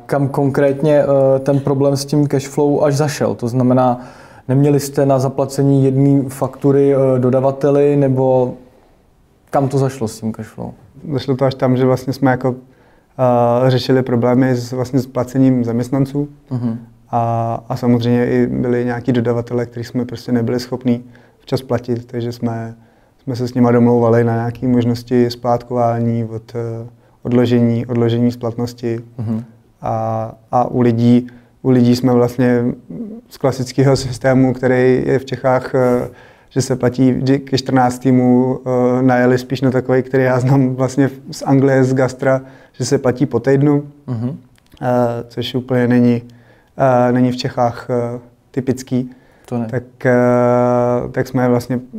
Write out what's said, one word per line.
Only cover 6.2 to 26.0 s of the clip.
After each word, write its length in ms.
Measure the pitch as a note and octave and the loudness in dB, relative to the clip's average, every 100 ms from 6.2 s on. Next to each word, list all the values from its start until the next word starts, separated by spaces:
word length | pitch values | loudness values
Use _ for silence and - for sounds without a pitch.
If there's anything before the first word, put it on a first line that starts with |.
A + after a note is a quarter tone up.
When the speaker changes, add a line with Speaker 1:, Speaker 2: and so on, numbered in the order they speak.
| C3+ | 0
Speaker 1:
faktury, 640 | - C3 - C#3+ C#3 C#3 C3+ | -6 -8 -2 2 4 4 2
eh, 240 | C3+ C3 | 2 2
dodavateli, 760 | B2 C3 C3+ C3+ D3 C#3+ C#3+ D3 | 2 2 0 0 2 4 4 2
nebo 580 | C3+ C3 C3 C3 B2 - - _ _ _ _ _ _ _ _ | 2 2 2 2 0 -6 -18 _ _ _ _ _ _ _ _
kam 180 | D3 C3+ | -2 0
to 100 | C#3 | 0
zašlo 300 | C3+ C3+ A2 | -2 -2 -8
s 120 | - | -6
tím 140 | A2+ | -8
cashflow? 380 | A2 A2 - A#2 - - - - | -8 -12 -12 -14 -14 -20 -18 -8
Speaker 2:
Zašlo 240 | C3+ - C3 | -6 -4 -2
to 100 | C3+ | -2
až 100 | C3 | 0
tam, 220 | C3 B2+ | 0 2
že 80 | B2+ | 2
vlastně 280 | B2+ C3+ | 0 -4
jsme 180 | - C3+ | -2 0
jako, 240 | B2+ C3 - - _ _ _ _ - B2+ B2 A#2+ A#2+ C3 | 0 -2 -6 -12 _ _ _ _ -2 0 2 2 2 2
eh, 40 | |
řešili 320 | B2+ B2 C3 | 0 2 0
problémy 540 | B2+ B2 B2 B2 C3 B2 | 2 0 2 2 2 0
s, 160 | A#2+ | -4
vlastně 280 | B2+ A#2+ C#3 | -6 -2 -4
s 80 | B2 | -2
placením 560 | B2+ B2 C3+ C3 B2+ | -6 -4 2 2 2
zaměstnanců. 640 | A#2 A#2 A#2+ C#3 C#3 C#3+ C#3+ - - | 0 -4 -2 -2 -2 -4 -6 -10 -10
Speaker 1:
Mhm. 260 | B2+ A#2+ A#2 - - _ | -6 -4 -6 -12 -20 _
Speaker 2:
A, 520 | A#2+ A#2 A#2 A2+ A#2+ - | -4 -2 -2 -4 -6 -8
a 60 | B2+ | -4
samozřejmě 500 | B2 A#2+ A#2 A#2+ A#2+ | 0 2 2 0 2
i 200 | B2 B2 | 0 0
byli 380 | C3 B2+ B2 B2 | -2 -2 -2 -2
nějaký 260 | A#2+ B2 | -4 -2
dodavatele, 540 | B2 A#2+ A#2 A#2 A#2+ A#2 | 0 0 -2 -4 -6 -6
kterých 220 | A#2 A2+ | -8 -8
jsme 180 | B2 B2 | -6 -6
prostě 260 | A#2 - | -10 -4
nebyli 280 | B2 A2+ B2 | -2 -2 -4
schopní 440 | - B2 B2+ A#2+ - - _ _ | -6 -4 -2 -2 -6 -20 _ _
včas 220 | - - | -6 -6
platit, 440 | - A#2 A#2+ A#2 A#2+ | -4 -6 -4 -6 -6
takže 260 | A#2+ A#2+ | -8 -8
jsme, 440 | A#2+ A#2+ A#2 A2+ A#2 _ _ _ _ | -6 -6 -6 -10 -14 _ _ _ _
jsme 120 | - A#2+ | -8 -6
se 120 | B2 | -4
s 60 | |
nima 180 | B2+ A#2+ | 0 2
domlouvali 520 | A#2+ A#2+ A#2+ A#2 A#2 | 4 4 4 4 2
na 120 | A#2 A#2 | 2 0
nějaké 320 | A#2 A#2 B2+ | -4 -4 0
možnosti 640 | B2 A#2+ A#2 - B2 A#2+ | 0 0 -4 0 2 2
splátkování, 960 | A#2+ B2 A#2+ - B2 A#2 A#2 | -2 -2 -2 -2 -2 0 0